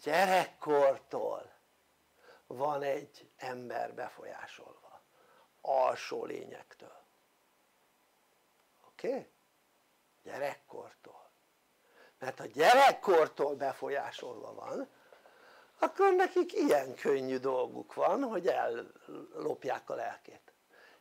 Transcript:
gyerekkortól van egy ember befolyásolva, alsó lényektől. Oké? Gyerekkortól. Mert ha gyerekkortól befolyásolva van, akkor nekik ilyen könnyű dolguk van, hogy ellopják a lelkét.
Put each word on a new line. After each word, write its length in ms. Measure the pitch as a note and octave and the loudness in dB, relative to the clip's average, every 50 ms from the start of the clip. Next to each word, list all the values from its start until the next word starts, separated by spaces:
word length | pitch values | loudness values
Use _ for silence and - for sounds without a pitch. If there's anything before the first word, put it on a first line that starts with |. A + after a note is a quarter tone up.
gyerekkortól 1500 | - D3 D3+ E3+ G3 F#3 F#3+ F3+ D#3+ - - _ - D3+ D3 C#3+ C#3+ C3+ C3 A2 - _ - B2 G#2+ - G#2+ - - - - _ _ _ _ _ _ _ _ _ _ _ _ _ _ - - - _ | -4 0 2 2 4 4 4 2 2 0 -6 _ -2 2 4 6 6 6 4 2 -4 _ -6 -4 -4 -4 -4 -6 -10 -16 -20 _ _ _ _ _ _ _ _ _ _ _ _ _ _ -20 -20 -20 _
van 360 | _ B2+ B2 C#3 D3+ D3 C#3 | _ -8 -6 -4 -4 -2 -4
egy 480 | C#3+ C#3 C3+ C#3+ C#3+ - _ - - _ _ | -2 -4 -4 -4 -6 -12 _ -20 -20 _ _
ember 580 | _ C3+ B2+ B2+ B2 B2 A#2+ A#2 A#2+ A#2 A#2 A#2 | _ -12 -10 -10 -10 -10 -8 -6 -6 -6 -6 -8
befolyásolva, 1080 | B2 B2 - - - - - - - - - - - - - - - _ - - - _ _ _ _ _ _ _ _ _ _ _ _ | -12 -14 -14 -14 -18 -18 -16 -16 -16 -16 -18 -18 -20 -20 -20 -20 -20 _ -20 -20 -20 _ _ _ _ _ _ _ _ _ _ _ _
alsó 640 | _ - C3 C3+ B2+ B2+ A#2+ - - - C#3 A#2+ A#2 | _ -2 0 2 2 0 0 -4 -8 -10 -8 -8 -8
lényektől. 800 | - - - - - - - - _ - _ - - - - _ _ _ _ _ _ _ _ _ _ _ _ _ _ _ _ _ _ _ _ _ _ _ _ _ _ _ _ _ _ _ _ _ _ _ _ _ | -8 -10 -10 -12 -14 -16 -18 -20 _ -20 _ -20 -20 -20 -20 _ _ _ _ _ _ _ _ _ _ _ _ _ _ _ _ _ _ _ _ _ _ _ _ _ _ _ _ _ _ _ _ _ _ _ _ _
Oké? 440 | - _ - - A3+ C#4 A#3+ - - _ _ _ _ _ _ _ _ _ _ _ _ _ _ _ _ _ _ | -20 _ -8 -6 -6 -6 -6 -8 -12 _ _ _ _ _ _ _ _ _ _ _ _ _ _ _ _ _ _
Gyerekkortól. 1080 | _ - - B2 C#3+ C#3 - - _ _ - - G2 F#2 - _ - - - - - _ _ _ _ _ _ _ _ _ _ _ _ _ _ _ - - _ _ | _ -14 -10 -6 -6 -6 -8 -10 _ _ -16 -16 -16 -16 -20 _ -20 -20 -20 -20 -20 _ _ _ _ _ _ _ _ _ _ _ _ _ _ _ -20 -20 _ _
Mert 200 | B2+ C3 - - | -10 -10 -10 -10
ha 80 | C3+ | -14
gyerekkortól 1080 | - - C3 D#3 F#3+ B3 C4+ C#4 B3 - - - G#3+ F3+ D#3+ D3+ D3+ - - C#3+ C#3+ C#3+ | -12 0 4 6 8 8 10 8 8 6 4 2 4 6 6 6 4 2 -2 -2 -2 0
befolyásolva 1000 | C3 C#3 C3+ B2 - C3 C3 C#3+ C#3 A#2 A#2 - - - C3 A2+ A2 A2+ A2 A2 | -2 -4 -6 -4 -6 -8 -6 -4 -4 -6 -6 -10 -12 -14 -14 -14 -14 -16 -16 -14
van, 340 | G#2+ A2 - C#3+ A3+ C#4 - _ _ _ _ - - _ - _ - - - - - - _ _ _ | -14 -12 -10 -8 -8 -8 -10 _ _ _ _ -20 -20 _ -20 _ -20 -20 -20 -20 -20 -20 _ _ _
akkor 360 | - - - - G4 G4 F#4 | -2 -2 2 4 6 6 6
nekik 380 | F4+ F#4 - - F4+ F4 F4 | 6 4 4 4 2 0 2
ilyen 420 | - A4 D#4 C#4 D#3 C#3+ C3 C3 A#2+ | 0 0 4 4 4 4 2 -2 -8
könnyű 420 | - - - C#3 C3+ C3 C3 C3 | -4 0 0 0 0 0 -2 -4
dolguk 580 | B2+ B2 C3+ C3 B2+ B2 A#2 B2 B2 - - - | -2 -2 -2 0 0 -2 -4 -6 -12 -14 -12 -4
van, 280 | C3+ C#3 D3+ F#3 B3+ | 0 0 2 2 0
hogy 240 | C#4 A#3 A3 F3+ E3+ | -2 -4 -4 -2 -2
ellopják 1400 | D#3+ C3 B2 A#2+ A#2 A#2 A#2 - - - - - - D3+ D3 C#3+ - - - - D3+ - - - C3 A2+ - - - | 0 0 0 -2 -2 -4 -6 -10 -12 -18 -20 -20 -16 -16 -16 -16 -14 -12 -8 -6 -6 -6 -6 -4 -6 -6 -6 -6 -8
a 40 | - | -8
lelkét. 580 | B2 A#2 G#2 - - _ - - - _ - _ _ _ _ _ - - - - _ | -6 -6 -8 -10 -12 _ -20 -20 -20 _ -20 _ _ _ _ _ -20 -20 -20 -20 _